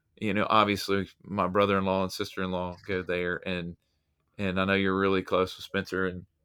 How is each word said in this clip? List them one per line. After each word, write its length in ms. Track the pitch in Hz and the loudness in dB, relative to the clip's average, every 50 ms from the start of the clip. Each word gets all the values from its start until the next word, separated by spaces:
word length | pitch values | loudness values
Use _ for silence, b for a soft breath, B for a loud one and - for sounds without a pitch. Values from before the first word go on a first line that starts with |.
| _ _ _ | _ _ _
you 180 | - 101 104 95 | -6 -4 -2 0
know, 120 | 107 101 - | 0 2 4
obviously 600 | 104 110 107 104 101 98 - - 98 98 92 - - _ - | 4 4 6 4 2 0 0 0 0 0 -2 -4 -8 _ -14
my 240 | - 95 101 92 90 | -6 -2 -2 0 2
brother-in-law 560 | 92 104 101 101 101 98 95 98 95 95 95 | 2 4 4 4 4 2 2 2 0 0 0
and 80 | 92 - | -2 -4
sister-in-law 640 | - 104 - - 98 95 92 92 90 90 90 90 - - | -6 -8 -6 -6 -6 -4 -4 -4 -4 -4 -6 -8 -10 -8
go 160 | - 98 92 90 | -6 -4 -4 -2
there, 380 | 87 90 87 87 87 87 - - | -2 -2 -2 -2 -2 -4 -4 -4
and, 300 | 95 92 90 85 87 87 - _ _ _ _ _ _ _ _ _ _ _ - | -6 -6 -6 -6 -8 -10 -14 _ _ _ _ _ _ _ _ _ _ _ -6
and 220 | 104 95 90 95 | -4 -2 0 0
I 40 | 95 | 2
know 100 | 95 98 | 2 2
you're 240 | 98 98 95 95 95 | 2 2 2 2 2
really 240 | 98 98 98 95 92 | 2 4 2 2 0
close 340 | - 98 92 92 90 - | 2 2 2 2 2 -2
with 80 | - - | -8 -10
Spencer, 420 | - - 98 92 - 92 92 92 | -6 -4 -4 -4 -4 -2 -2 -2
and, 200 | 92 90 90 90 - _ _ | -2 -4 -8 -12 -16 _ _